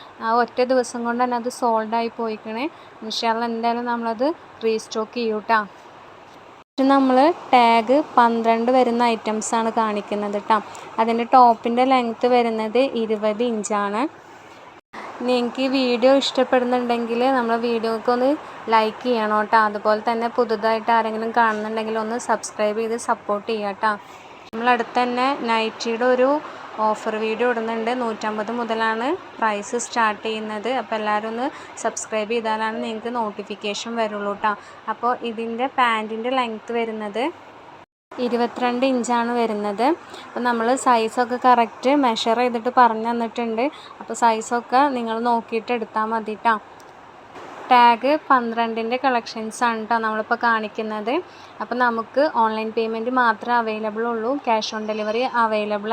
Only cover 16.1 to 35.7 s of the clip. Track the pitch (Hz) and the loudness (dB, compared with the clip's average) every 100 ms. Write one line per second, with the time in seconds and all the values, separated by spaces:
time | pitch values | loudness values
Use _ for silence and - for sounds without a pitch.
16.1 | 277 - - 254 254 247 247 240 233 226 | 6 4 0 2 2 2 0 0 -2 -2
17.1 | 233 262 262 233 233 240 233 226 226 233 | 0 2 2 2 0 0 -2 -2 -2 0
18.1 | 247 262 311 - - - 226 220 214 247 | 2 2 0 -4 -12 2 2 2 0 -2
19.1 | 233 214 214 208 226 214 208 214 214 233 | 0 2 0 4 4 4 2 0 2 0
20.1 | 226 233 240 226 214 226 226 214 226 220 | -2 -2 0 0 0 0 0 2 2 2
21.1 | 220 226 240 226 214 214 220 220 220 214 | -2 0 2 2 2 -4 -4 -4 -4 -4
22.1 | 240 - 214 - - 214 214 226 233 - | -4 -2 -2 -4 -2 -2 0 -4 -4 -4
23.1 | 226 - 208 202 220 202 196 220 208 - | -4 -2 -4 -4 -4 -4 -2 -2 -2 -8
24.1 | - - - - 226 240 240 233 247 247 | -20 -20 -20 -12 -2 2 2 0 0 0
25.1 | 247 262 285 233 226 220 - 233 226 247 | 0 0 0 0 0 -2 -4 -4 0 2
26.1 | 254 262 302 - - - - 214 214 226 | 4 4 2 -4 -14 -12 -2 0 0 -4
27.1 | 214 220 214 247 233 226 226 220 254 233 | -4 -2 0 0 0 -2 -2 -2 -2 -4
28.1 | 214 220 214 208 240 226 226 226 220 254 | -4 -4 -4 -4 -4 -4 -2 0 0 -2
29.1 | 381 - - 220 208 202 240 - 240 214 | -4 -8 -2 -2 -2 -4 -6 -4 0 0
30.1 | 208 220 220 214 214 220 262 214 220 214 | 0 -6 -6 -6 -6 -4 -4 -4 -4 -2
31.1 | 214 220 226 277 - - - 226 - - | -2 -2 -4 -6 -8 -16 -8 -6 -6 -6
32.1 | 220 208 233 220 220 220 226 240 220 233 | -4 -2 -2 -2 -2 -4 -4 -6 -6 -6
33.1 | 240 214 202 202 202 208 202 233 233 220 | -4 -4 -6 -10 -8 -6 -6 -6 -4 -2
34.1 | 208 202 202 214 202 - - - 220 240 | -2 -6 -2 -2 -2 -8 -12 -8 -4 -2
35.1 | 247 233 220 226 226 269 | -2 -6 -8 -6 -4 -2